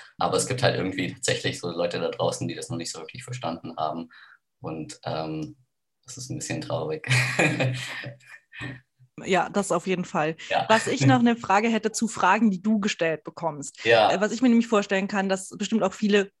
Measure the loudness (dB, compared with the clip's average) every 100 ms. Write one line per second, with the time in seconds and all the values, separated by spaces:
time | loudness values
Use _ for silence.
0 | -20 -4 0 0 0 0 0 0 -4 -4
1 | -6 -4 -4 -2 -4 -4 -6 -4 -4 -2
2 | -4 -2 -2 -2 -6 -6 -8 -8 -8 -10
3 | -14 -16 -12 -8 -8 -8 -10 -6 -4 -4
4 | -10 -16 -20 _ _ _ -12 -10 -12 -10
5 | -8 -6 -6 -8 -10 -14 _ _ _ _
6 | -18 -16 -10 -10 -6 -8 -6 -6 -4 -6
7 | 0 2 2 2 0 2 -2 -2 -8 -10
8 | -12 -16 -20 -20 _ -12 -12 -12 _ _
9 | _ -12 0 0 2 -2 -2 -2 -2 -4
10 | -2 -2 -2 -4 -2 -2 4 2 2 4
11 | 6 6 4 2 2 2 4 0 0 -2
12 | -4 2 4 6 4 2 0 0 0 0
13 | -2 -2 -8 -6 -6 -6 -12 -4 4 6
14 | 6 4 0 2 6 6 6 2 2 -2
15 | 0 -2 0 -2 -4 -8 -2 0 0 0
16 | 4 4 2 _